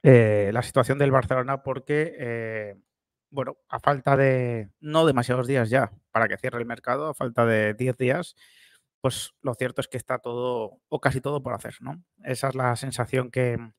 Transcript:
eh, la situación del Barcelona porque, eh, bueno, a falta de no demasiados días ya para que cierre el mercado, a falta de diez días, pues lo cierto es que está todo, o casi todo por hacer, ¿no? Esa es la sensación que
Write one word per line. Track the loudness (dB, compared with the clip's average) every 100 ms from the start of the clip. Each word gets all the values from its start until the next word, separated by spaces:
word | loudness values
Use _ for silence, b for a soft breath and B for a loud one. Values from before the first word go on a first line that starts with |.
eh, | 10 8 8 4 2
la | -2
situación | 0 0 0 2
del | 2
Barcelona | 2 2 -2 -2 -6
porque, | -6 -8 -4 -2 -2 -6
eh, | -8 -6 -6 -8 -10 -14 _ _ _ _ _
bueno, | -6 -6 -6 _
a | -2
falta | 0 0 2 4
de | 4 2 0 -4 -8 _
no | -2 2 4
demasiados | 4 0 -2 0
días | 0 2
ya | 2 0 -6 _
para | 0 0
que | 0
cierre | -6 -6
el | -8
mercado, | -8 -4 -4 -4
a |
falta | -4 -4 2
de | 4 4 2
diez | 0 -4 0
días, | 0 -2 -4 _ b b b b _ _
pues | -4 -4 -12 _
lo | -8
cierto | -4 -4 -4
es | -8
que | -10
está | -6 -6
todo, | -6 -6 -4 -4 -6 -12 _
o | -2
casi | -2 -2
todo | -4 -6
por | -6
hacer, | -8 -10 -14
¿no? | -14 -14 _ _
Esa | -8 -4 -4
es |
la | 0 -2 -2
sensación | -6 -6 -2 -2 -2
que | -2 -2 -2 -10